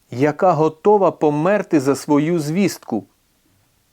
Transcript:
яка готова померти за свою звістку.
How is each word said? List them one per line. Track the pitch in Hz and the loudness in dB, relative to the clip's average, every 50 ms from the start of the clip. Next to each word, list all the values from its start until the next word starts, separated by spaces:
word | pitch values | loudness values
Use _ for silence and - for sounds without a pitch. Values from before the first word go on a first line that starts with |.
| _ _ | _ _
яка | 120 120 139 151 147 - 196 185 | -4 -2 -2 -2 0 0 0 2
готова | 170 147 156 156 156 - - 208 214 202 190 160 | 2 2 0 -2 -2 -2 0 2 2 4 2 0
померти | - - 165 151 147 147 156 185 202 151 - - 170 151 | 0 0 0 0 0 0 0 0 -2 -2 -2 0 0 0
за | 127 139 135 | 2 0 -2
свою | 135 - - 147 143 147 160 175 170 | -2 -2 0 0 0 2 0 -2 -2
звістку. | 143 147 160 190 202 151 - - - - 117 101 - - _ _ _ _ _ _ _ _ _ _ _ _ _ _ _ _ | -4 -4 -2 -2 -2 -2 -2 -6 -10 -8 -8 -8 -8 -10 _ _ _ _ _ _ _ _ _ _ _ _ _ _ _ _